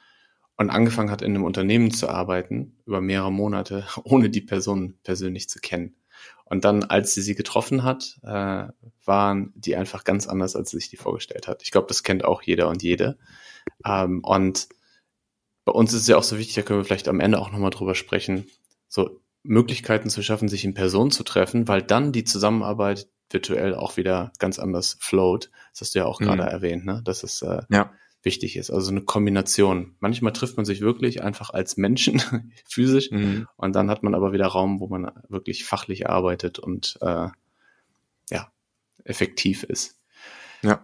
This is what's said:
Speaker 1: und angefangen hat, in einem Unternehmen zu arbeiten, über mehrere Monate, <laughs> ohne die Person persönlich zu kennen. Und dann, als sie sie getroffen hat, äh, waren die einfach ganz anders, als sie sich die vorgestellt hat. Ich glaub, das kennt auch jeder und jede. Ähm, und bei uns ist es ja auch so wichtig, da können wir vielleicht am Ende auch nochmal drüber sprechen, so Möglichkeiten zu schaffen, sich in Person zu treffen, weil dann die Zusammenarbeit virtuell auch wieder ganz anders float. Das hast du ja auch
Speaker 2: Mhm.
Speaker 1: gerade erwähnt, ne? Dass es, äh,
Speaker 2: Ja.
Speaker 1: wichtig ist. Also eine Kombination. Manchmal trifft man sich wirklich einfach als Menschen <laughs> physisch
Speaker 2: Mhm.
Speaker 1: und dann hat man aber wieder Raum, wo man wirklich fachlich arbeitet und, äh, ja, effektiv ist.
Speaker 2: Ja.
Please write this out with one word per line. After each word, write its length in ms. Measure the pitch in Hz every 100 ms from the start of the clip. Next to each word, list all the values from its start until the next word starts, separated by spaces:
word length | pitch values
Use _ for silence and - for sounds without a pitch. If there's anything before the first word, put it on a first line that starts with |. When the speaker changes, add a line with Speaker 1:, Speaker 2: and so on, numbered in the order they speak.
| _ _ _ _ _ -
Speaker 1:
und 140 | 104
angefangen 400 | 107 117 113 107
hat, 120 | 101
in 120 | 101
einem 100 | 101
Unternehmen 460 | 87 98 98 117 113
zu 180 | - -
arbeiten, 680 | 90 92 90 - 117 - _ -
über 140 | 95
mehrere 320 | 95 98 95
Monate, 540 | 98 104 98 95 98 98 -
<laughs> 80 |
ohne 260 | - 131 107
die 100 | 107
Person 580 | - 98 98 98 92 -
persönlich 460 | - 95 95 92 -
zu 120 | -
kennen. 340 | - 87 85 _ _ - - -
Und 200 | - 95
dann, 200 | 101 104
als 280 | 101 95 101
sie 100 | -
sie 120 | 101
getroffen 480 | 101 - 113 - 135
hat, 360 | 127 131 - -
äh, 460 | 110 101 98 95 98 - 117 _
waren 480 | - 101 101 98 98 -
die 180 | - -
einfach 280 | 95 95
ganz 240 | - 101 98
anders, 260 | 95 92
als 160 | - -
sie 60 | 82
sich 120 | -
die 80 | -
vorgestellt 520 | - - - - -
hat. 140 | -
Ich 100 | -
glaub, 160 | 98 -
das 160 | -
kennt 200 | - 95
auch 160 | - 87
jeder 260 | - 87 82
und 140 | 87
jede. 340 | 85 87 - - - - - - - -
Ähm, 360 | 104 98 92 90
und 460 | 92 95 95 92 - - _ _ _ _ _ _ _ _
bei 80 | -
uns 200 | 113 110
ist 100 | 117
es 40 | 107
ja 80 | 110
auch 60 |
so 160 | - 107
wichtig, 160 | 113
da 80 | 110
können 160 | - 101
wir 40 |
vielleicht 240 | 95 95 -
am 100 | 92
Ende 200 | 101 107
auch 100 | 95
nochmal 200 | 98 95
drüber 260 | - 95 92
sprechen, 500 | - 92 - 95 95 _ _ _ _
so 320 | - 92 - _ _
Möglichkeiten 680 | - 110 117 113 - 110 110
zu 120 | 107
schaffen, 260 | 101 107 107
sich 160 | 98
in 100 | 98
Person 360 | 98 92 98 135
zu 120 | -
treffen, 440 | - 95 92 120 113
weil 140 | 98
dann 300 | 92 113 147
die 120 | 123
Zusammenarbeit 840 | 113 101 104 110 101 107 101 101 - _ _
virtuell 440 | - - 92 95
auch 220 | 92 - -
wieder 360 | 92 92 87 -
ganz 200 | 95 -
anders 380 | 95 87 - -
float. 500 | - 92 92 95 - _ -
Das 100 | -
hast 120 | 120
du 60 | 95
ja 40 | 87
auch 140 | -
Speaker 2:
Mhm. 40 | 104
Speaker 1:
gerade 160 | 95
erwähnt, 400 | 87 92 87 87
ne? 160 | 95 110
Dass 180 | 113 95
es, 180 | - -
äh, 200 | 87 87 -
Speaker 2:
Ja. 220 | 101 98 - _ _
Speaker 1:
wichtig 340 | 95 - - 92
ist. 140 | -
Also 180 | 95 95
eine 120 | 98
Kombination. 920 | 98 107 104 98 95 - 98 90 87 -
Manchmal 320 | 101 120 110
trifft 240 | 113 123 -
man 100 | 104
sich 140 | 98
wirklich 420 | 104 120 123 117
einfach 280 | 101 101 110
als 260 | 98 - -
Menschen 440 | 98 127 - 131
<laughs> 320 | - 113 113 -
physisch 460 | - - 127 135 135
Speaker 2:
Mhm. 340 | 104 101 101 117 -
Speaker 1:
und 180 | 95 95
dann 120 | 98
hat 140 | 107
man 120 | 104 92
aber 160 | 98
wieder 140 | 95 95
Raum, 340 | 92 95 98
wo 80 | 95
man 240 | 92 90 - -
wirklich 360 | 98 - -
fachlich 440 | - 101 - 95 -
arbeitet 500 | 92 92 90 90 -
und, 400 | - 92 - -
äh, 260 | 90 85 85 - _ _ _ _ _ _ _ _ -
ja, 200 | 87 - _ _ _ _ _
effektiv 580 | - - - - - -
ist. 380 | - - - _ _ _ - - - -
Speaker 2:
Ja. 200 | 107 104